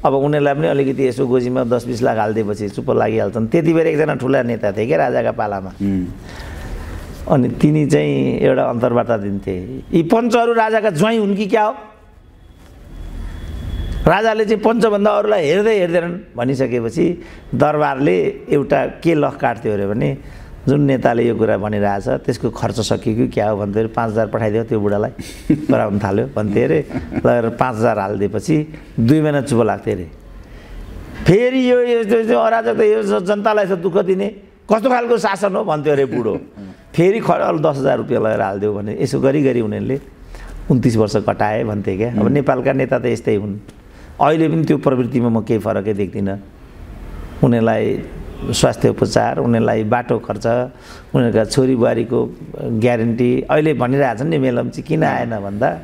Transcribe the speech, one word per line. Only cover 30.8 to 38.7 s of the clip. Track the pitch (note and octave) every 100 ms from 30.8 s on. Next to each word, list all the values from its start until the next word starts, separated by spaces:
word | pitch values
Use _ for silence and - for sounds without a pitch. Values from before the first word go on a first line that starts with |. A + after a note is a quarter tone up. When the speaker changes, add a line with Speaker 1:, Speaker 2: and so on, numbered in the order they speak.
| - - - - -
Speaker 1:
फेरि | F#3+ B3 C4 B3
यो, | B3
यो, | B3 A#3
यो, | G#3+ A3+ A3
यो | A#3+
अराजक | A3+ A3+ A3+ A3
त, |
यो | G#3+ A3
ज-, | G3+ G#3
जनतालाई | F3+ G#3 G#3+ G#3 G3
त |
दुःख | F#3+ F3 D#3+
दिने | F3+ F#3+ G3+ - - - -
कस्तो | A3 B3+
खालको | B3 A#3+ A#3
शासन | G3 G3 G3 F#3
हो |
भन्थ्यो | G#3 D3+ D3
अरे | C#3
बुढो। | C3 A#2+ A2 -
<laughs> | - - G2 - -
फेरि | - F3+ A3
ख-, | -
अरू | D#3 - E3+
दस | D#3 C#3
हजार | C3+ B2
रुपियाँ | A2+ A#2
लगेर | G#2+ A2+
हालिदियो | G2+ G2 G#2